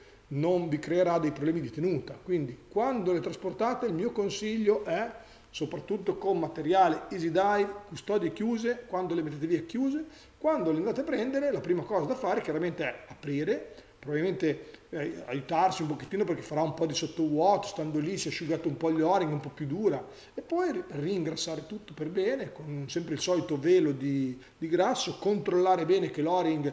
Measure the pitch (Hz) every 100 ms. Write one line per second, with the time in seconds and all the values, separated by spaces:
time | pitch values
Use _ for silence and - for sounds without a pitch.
0 | - - - 139 160 180 170 147 147 175
1 | 180 170 156 143 147 165 131 147 175 160
2 | - - - 180 139 127 - 202 247 247
3 | 180 175 175 - 190 - 226 262 233 165
4 | 226 220 202 - 214 220 208 214 - 170
5 | 233 - - - - - 151 160 - 202
6 | 180 190 190 180 160 - 151 190 180 156
7 | - 190 165 160 196 208 196 - - 151
8 | - 208 208 - 220 233 233 240 - 185
9 | 185 165 156 143 160 170 - 233 269 294
10 | 311 - - - 302 302 165 156 196 220
11 | 311 277 240 269 285 196 160 180 - 202
12 | 151 254 190 226 - 156 175 143 143 -
13 | - - 143 143 165 277 - - - -
14 | 139 147 180 180 160 135 - - - 165
15 | 143 - - 135 135 165 185 - 156 143
16 | - 190 196 165 - 151 160 147 165 143
17 | 160 - 156 147 180 202 - - 156 151
18 | 151 196 160 - 160 160 165 135 160 160
19 | 160 190 160 147 143 - 147 165 214 139
20 | - - - - - 339 359 330 - 151
21 | 156 196 160 160 - 156 151 214 - 151
22 | 156 190 196 269 175 - 156 143 135 170
23 | 170 151 - 180 - 147 147 180 156 135
24 | 139 139 131 127 - - 165 160 196 131
25 | - 175 196 202 - 180 185 180 160 190
26 | 175 - 151 180 165 156 143